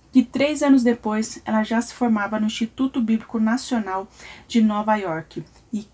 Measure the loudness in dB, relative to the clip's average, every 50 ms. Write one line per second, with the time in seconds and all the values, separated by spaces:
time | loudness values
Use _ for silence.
0 | _ _ 2 2 2 2 2 0 0 0 0 2 4 4 6 6 6 4 2 0
1 | -2 -4 -2 -2 -2 -4 -8 -12 -6 -2 0 0 0 0 0 -2 -2 -2 -4 -2
2 | 0 2 2 2 0 -2 -2 -2 -2 -2 -2 -4 -6 -6 -4 -2 -4 -2 -2 -2
3 | 0 0 0 -2 -2 -4 -4 -2 0 0 0 0 -2 -2 -2 -2 -2 -2 -4 -6
4 | -6 -8 -14 -20 -20 -20 -20 -20 -10 -2 2 2 4 4 2 0 0 0 0 0
5 | 0 -4 -4 -6 -6 -10 -12 -14 -14 -14 _ _ _ _ -10 -10 -10 -10